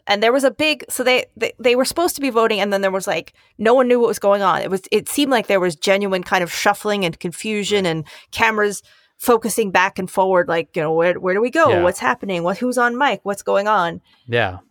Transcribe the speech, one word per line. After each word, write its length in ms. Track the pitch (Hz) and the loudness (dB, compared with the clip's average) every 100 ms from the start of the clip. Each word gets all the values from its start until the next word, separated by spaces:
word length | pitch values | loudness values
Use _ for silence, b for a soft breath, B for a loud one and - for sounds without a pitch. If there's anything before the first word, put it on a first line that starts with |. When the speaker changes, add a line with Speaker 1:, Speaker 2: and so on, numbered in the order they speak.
| - | -4
Speaker 1:
And 160 | 202 | 0
there 80 | 220 | 2
was 100 | 269 | 2
a 60 | 269 | 0
big, 340 | - 311 302 - | 0 -2 -2 -6
so 140 | - | -4
they, 220 | 247 254 - - | 0 0 -2 -6
they, 160 | 233 - | -8 -2
they 160 | 240 247 | 0 2
were 100 | 262 | 0
supposed 300 | - 349 - | 0 -2 -2
to 60 | |
be 80 | 277 | -2
voting. 280 | 226 226 214 | 0 0 0
And 100 | 202 | 0
then 80 | 196 | 0
there 80 | 196 | 0
was, 140 | 190 202 | -2 -4
like, 280 | 165 - b b - | -6 -8 b b -2
no 140 | 214 262 | 2 4
one 120 | 247 | 4
knew 120 | 247 | 2
what 80 | 233 | 2
was 100 | 208 | 0
going 220 | 202 202 | 0 2
on. 200 | 190 156 | 2 0
It 100 | - | -2
was, 100 | 190 - | -6 -2
it 160 | 214 - | -4 -2
seemed 220 | - 285 | -2 0
like 160 | 247 - | 0 2
there 120 | 196 | 0
was 160 | 180 151 | 0 0
genuine 480 | - 196 202 185 | 0 0 0 -4
kind 200 | 175 190 | -2 -2
of 80 | 175 | -2
shuffling 520 | - 214 202 208 208 175 | 0 0 0 -2 0 -2
and 140 | 160 | -4
confusion 680 | 180 - 220 214 196 208 185 | -8 -8 -4 -4 0 0 0
Speaker 2:
Right. 60 | |
Speaker 1:
and 140 | 160 151 B B | -2 -6 B B
cameras 500 | - 226 214 208 196 b b b _ | 0 0 2 -2 -2 b b b _
focusing 520 | - 226 226 214 202 | 0 2 0 -2 0
back 280 | 185 190 - | 2 0 -2
and 100 | 185 | -4
forward. 380 | - 190 185 170 | 0 2 2 2
Like, 280 | 170 160 180 | -2 -4 -4
you 60 | |
know, 120 | 156 | 0
"Where, 260 | 160 170 180 | 2 2 0
where 140 | 185 190 | -2 0
do 60 | |
we 100 | 233 | 0
go? 180 | 320 311 | 2 4
Speaker 2:
Yeah. 140 | 175 | 4
Speaker 1:
What's 160 | 175 - | 0 0
happening? 420 | 247 247 196 175 | -2 -2 -4 -4
What, 140 | 170 190 | -2 -2
who's 200 | 247 247 | -2 0
on 180 | 240 240 | 0 0
mic? 220 | 277 196 | -2 -2
What's 200 | 196 196 | -6 -6
going 240 | - 196 208 | -2 0 2
on?" 340 | 208 170 170 b b - | 0 0 -6 b b -4
Speaker 2:
Yeah. 340 | 117 101 92 - | -2 0 -4 -4